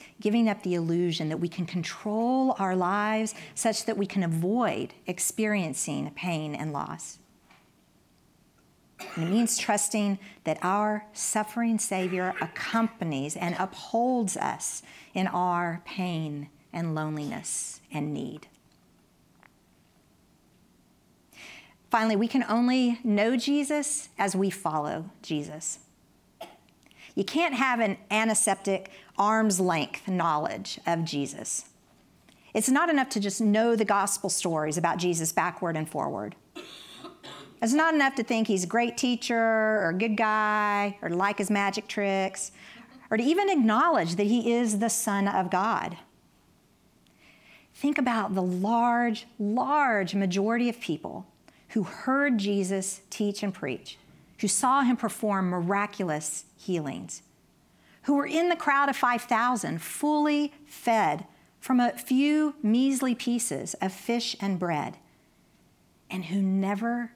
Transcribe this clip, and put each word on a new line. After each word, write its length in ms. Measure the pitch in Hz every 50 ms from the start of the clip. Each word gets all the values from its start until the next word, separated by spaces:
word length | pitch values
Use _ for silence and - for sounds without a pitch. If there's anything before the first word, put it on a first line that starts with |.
| - - - -
giving 280 | - 208 208 233 226 220
up 140 | 202 208
the 140 | - 185 175
illusion 540 | 175 165 165 165 175 180 170 160 160 160 151
that 100 | 160 160
we 80 | 170 175
can 180 | - - 175
control 880 | - - 180 165 - - - - 214 208 220 233 240 262 262 262 262 254 -
our 160 | 196 190 185
lives 580 | 185 180 180 196 208 208 214 220 220 220 214 - - - - -
such 300 | - - 226 214 - -
that 120 | - - 190
we 80 | 202
can 160 | 190 - 196
avoid 720 | 180 170 165 165 170 185 220 247 233 185 117 107 - - - - - -
experiencing 1040 | 180 - - - - - 220 214 208 202 175 160 135 - - 175 151 139 143 -
pain 420 | - - - 185 165 151 156 151 147
and 200 | - 151 156 143
loss. 440 | 147 151 - - 170 - - - - _ _ _ _ _ _ - _ _ _ _ _ _ _ _ _ _ _ _ _ _ _ _ _ _ _ _ _ _ _ _ _ _ _ _ - - - -
And 80 | 165 160
it 80 | 170
means 260 | 190 226 240 226 - -
trusting 640 | - - 208 202 - - - 214 208 202 196 190 - - - - -
that 160 | 165 156 -
our 440 | - 180 196 208 214 214 214 208 208 - -
suffering 680 | - - - - 214 214 214 - 233 233 226 226 208
Savior 560 | - - 196 185 185 180 185 185 180 185 190 -
accompanies 960 | 165 165 - - - - - 226 226 220 - - 185 165 147 135 139 147 - -
and 180 | 180 170 165 -
upholds 800 | 185 185 - - - - - 226 240 254 254 247 220 185 -
us 480 | - - - - - - - - - - - - - - - -
in 140 | 185 190 185
our 540 | - 175 180 180 175 175 175 170 165 170 -
pain 640 | - - 196 185 180 170 160 160 151 147 143 143 - - _ _ _ -
and 200 | 165 170 165 156
loneliness 840 | 156 156 156 151 151 147 143 - - - - - - - - - - - -
and 220 | - 156 143 151 147
need. 340 | 143 139 - 156 151 - - _ _ _ _ _ _ _ _ _ _ _ _ _ _ _ _ _ _ - - _ _ _ _ _ _ _ _ _ _ _ _ _ _ _ _ _ _ _ _ _ _ _ _ _ _ _ _ _ _ _ _ _ _ _ _ _ - - - - - - - _ _ _ -
Finally, 280 | - 226 220 226 214 196
we 100 | 226 226
can 160 | - 269 240 -
only 500 | 214 233 240 247 254 262 254 240 233 233 -
know 340 | 220 208 202 214 226 262 240
Jesus 720 | 240 285 285 294 285 269 302 294 269 - - - - - - -
as 160 | 196 196 185
we 140 | 190 196 190
follow 600 | 180 - - 165 156 156 147 151 - 160 165 196 - - -
Jesus. 560 | - 160 147 143 143 151 156 - - - - - _ _ _ _ _ _ _ _ _ _ - - - - - _ _ _ _ _ - _ - - - -
You 80 | - 196
can't 320 | - - 311 349 330 269
have 240 | 233 269 262 247 233
an 180 | 233 196 190 - - -
antiseptic, 800 | 202 214 226 226 214 - - 208 196 - - 196 196 185 190 - - - - - - -
arm's 420 | 202 214 220 220 220 214 196 180
length 480 | 185 185 165 156 143 - - - - -
knowledge 720 | 185 180 165 170 151 151 151 - - - 196 - - - -
of 180 | 175 170 170 165
Jesus. 600 | 151 - 143 139 - - - - - - - - - _ _ _ _ _ _ _ _ _ _ _ _ - _ _ - -
It's 160 | 220 220 -
not 220 | 262 294 339 339
enough 180 | 311 277 254 262
to 100 | - 220
just 220 | 196 202 190 -
know 340 | 226 208 202 214 226 233 233
the 80 | 214 220
gospel 460 | 202 202 202 190 202 - - - 185
stories 480 | - - - 175 165 156 156 156 151 170
about 220 | 165 170 165 175
Jesus 320 | 175 180 170 165 160 160
backward 440 | - 180 165 175 170 - 185 170 160
and 140 | 156 156 160
forward. 460 | - 147 143 143 - 98 104 - - - _ _ - - - - - - - - - - - 349 - - - - - - - - - -
It's 140 | 233 226 262
not 220 | 302 320 330 320
enough 180 | 302 269 269 277
to 80 | - -
think 240 | - 240 226 220 -
he's 180 | 208 190 180
a 20 | 170
great 300 | - 233 240 240 233 -
teacher 380 | - 247 247 233 - - 233
or 540 | 226 226 226 220 220 220 220 214 208 190 165
a 80 | 170 185
good 180 | 220 226 214
guy 840 | 214 226 214 214 214 214 214 214 214 208 208 202 202 202 202 196 -
or 80 | - 170
to 60 | 170
like 240 | 180 190 202 202 -
his 100 | 202 185
magic 380 | 208 202 202 196 196 214 208 -
tricks 640 | - 214 202 196 190 190 190 190 - - - - - - - - - - - - - - - -
or 80 | 226 220
to 60 | 240
even 260 | 277 330 381 403 392
acknowledge 640 | 381 294 226 220 214 240 302 349 320 220 185 170 175 180
that 100 | 202 202
he 260 | 233 240 226 233 233
is 240 | 240 240 220 208 196
the 120 | 226 226
Son 380 | - - - 220 196 196 196 202
of 220 | 208 190 185 175
God. 480 | 185 180 196 226 208 - - - 170 - - - _ _ _ _ _ _ _ _ _ _ _ _ _ _ _ _ _ _ _ _ _ _ _ - - _ _ - - - _ _ -
Think 240 | - - 285 302 311
about 380 | 254 247 233 226 196 - 185
the 80 | 190 180
large, 840 | 180 180 180 190 214 240 233 240 240 240 240 240 240 214 - - - - -
large 760 | 208 208 214 247 254 262 294 302 285 254 220 202 190 175 196
majority 560 | 196 196 185 175 196 196 220 226 233 247 240
of 100 | 226 -
people 460 | - - 151 - - - - 185 196 - _ _ _ - - _ _ -
who 120 | - 220
heard 560 | 185 - - - - 254 262 277 285 285 247 208
Jesus 640 | 196 202 202 202 190 180 196 190 190 - - - - -
teach 320 | - - 214 202 202 -
and 100 | 208 202
preach 460 | 185 - - 131 120 - - - - - - - - - - - - -
who 80 | - 196
saw 340 | - - - 247 262 277
him 160 | 269 240 247 -
perform 520 | - 202 - - 226 214 196 190 190 180
miraculous 960 | 180 180 170 175 196 202 208 202 - - 190 175 151 151 165 - - - - - _
healings, 680 | - - - 180 165 147 135 - 87 185 165 - - - _ _ _ _ _ _ _ _ _ _ _ _ _ - _ -
who 120 | - 285
were 100 | 277 -
in 240 | - - 320 339 359
the 60 | 339
crowd 340 | 339 - 294 277 277 285 277
of 60 | 262
five 280 | - - 240 247 226 -
thousand, 580 | - 233 220 233 247 254 208 - 151 165 165
fully 720 | - - - - - 294 302 294 294 302 294 294 294 285 - - -
fed 600 | - - - - 240 226 220 190 156 147 170 - - - _ _ _ _ _
from 200 | - - 262 247
a 120 | 247 240
few 640 | 240 - - - 254 262 285 294 302 302 302 302 285 -
measly 540 | - 208 220 247 262 277 269 254 269 262 233
pieces 580 | - - 240 240 233 - - - - - 170 - -
of 100 | - 190
fish 440 | 185 - - - 233 240 226 - - -
and 200 | 196 196 190 165
bread, 380 | 180 175 165 147 139 117 - - - _ _ _ _ _ _ _ _ _ _ _ _ _ _ _ _ _ _ _ _ -
and 160 | 190 190 175
who 160 | 156 185 196
never 680 | 190 190 190 196 190 190 202 196 233 233 240 240 240 233 -